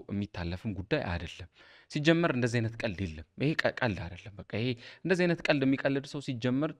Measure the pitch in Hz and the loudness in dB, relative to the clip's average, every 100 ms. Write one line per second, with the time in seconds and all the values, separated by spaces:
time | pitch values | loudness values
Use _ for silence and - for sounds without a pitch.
0 | - 101 101 - 85 90 113 92 92 151 | -2 -4 -4 -4 -4 -4 -6 -6 -2 -2
1 | 95 87 - - 85 _ - - - 156 | 0 -4 -6 -12 -18 _ -20 -20 -6 0
2 | 147 165 170 127 120 120 113 117 120 87 | 4 6 4 2 2 2 0 -2 -4 -2
3 | 95 78 - - 139 - 120 - 123 92 | -4 -4 -12 -2 0 2 0 0 -2 -2
4 | 85 87 - 101 - 104 123 120 - - | -6 -10 -16 -16 -8 -4 -2 -4 -8 -6
5 | 160 180 180 165 - 147 135 135 143 139 | 0 4 4 2 2 4 4 4 2 0
6 | 143 147 139 123 123 131 156 | -4 -8 -6 -2 0 2 0